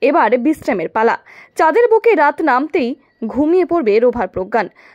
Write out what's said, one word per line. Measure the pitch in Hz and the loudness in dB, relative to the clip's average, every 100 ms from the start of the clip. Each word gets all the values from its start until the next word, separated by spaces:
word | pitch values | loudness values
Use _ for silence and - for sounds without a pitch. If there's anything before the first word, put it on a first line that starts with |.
এবার | 240 320 247 247 | 0 2 2 0
বিশ্রামের | 240 311 - 220 233 | 0 -2 -4 -4 -4
পালা। | 220 226 190 - - - - | -2 -2 -2 -8 -20 -20 -2
চাঁদের | 320 311 480 | 0 2 2
বুকে | 440 466 | 2 2
রাত | 349 294 294 | 2 2 0
নামতেই | 311 247 311 359 240 285 _ _ 220 | 0 0 -2 -2 -4 -6 _ _ -8
ঘুমিয়ে | 208 302 359 339 | -2 0 2 0
পড়বে | 339 226 208 | 0 0 2
রোভার | 240 240 190 | 2 0 -6
প্রজ্ঞান। | - 190 226 240 - - | -6 -4 -4 -4 -10 -20